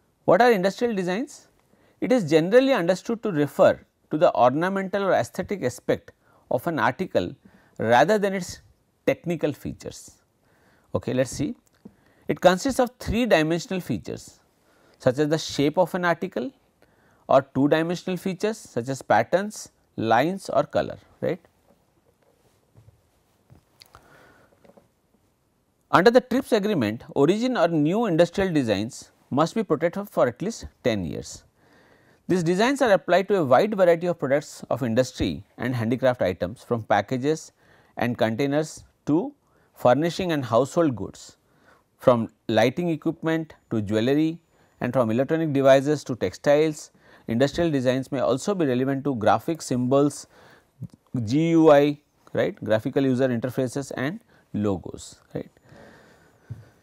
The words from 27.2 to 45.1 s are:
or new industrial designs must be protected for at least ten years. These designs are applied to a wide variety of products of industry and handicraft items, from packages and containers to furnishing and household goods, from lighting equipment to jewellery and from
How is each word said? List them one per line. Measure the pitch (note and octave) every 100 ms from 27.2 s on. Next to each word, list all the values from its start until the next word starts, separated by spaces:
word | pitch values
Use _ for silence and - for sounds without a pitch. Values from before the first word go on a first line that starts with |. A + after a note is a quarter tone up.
| C#3+ G#3+ B3+ A3+
or | E3+
new | E3 D3 G3+ A#3
industrial | D#3+ F3 - F#3+
designs | D#3 A#2 G2 A2+ - - _ -
must | B2 E3
be | A3+
protected | G#3 D3+ E3+ G3+ G3+
for | - C3+
at | -
least | F3+ - - _
ten | B2 A2
years. | E2 G1+ - - _ _ _ _ _ _ _ _ -
These | F3+
designs | E3 F3+ A#3 C#4+
are | B3+
applied | F#3+ - F3 G3
to | G3
a |
wide | C#3 B2+ G#3
variety | G#3 F3 E3+ F3
of | E3
products | C#3 C#3+ - - -
of | B2
industry | B2 A2+ B2+ - G2+ D2 - -
and | B2
handicraft | B2+ A2+ B2 C3 B2
items, | F#2 F2+ F2+ A2
from | - A#2+
packages | G#2 G#2 G#2 C3 C#3 D#3 - _ _ _ _ -
and | A#2+ A#2
containers | A2+ A2+ C#3 D3 D#3 - - _ -
to | D#3 C4 - _ _ _
furnishing | - B2 B2+ E3+ E3 F#3
and | D3+
household | B2 A2+ C3+ F3 E3 G#2+
goods, | E2+ - - _ _ _ _ _ _ _
from | - A#2+ G#2+ _ -
lighting | A2 B2 D3 F3
equipment | D3+ E3 D#3 D#3+ D#3+ D#3 - -
to | A2+
jewellery | G2+ G#2+ A#2+ D3 D#3+ E3 _ _ _ -
and | B2
from | C3 A2